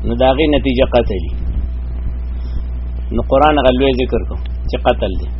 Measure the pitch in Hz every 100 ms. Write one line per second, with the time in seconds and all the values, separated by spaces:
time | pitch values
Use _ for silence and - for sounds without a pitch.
0 | 110 117 131 131 156 143 131 123 127 123
1 | 113 98 82 - - - - - - -
2 | - - - - - - - - - -
3 | - 110 123 135 151 147 127 127 135 127
4 | 127 113 - 95 - - - 120 - 120
5 | 107 92 -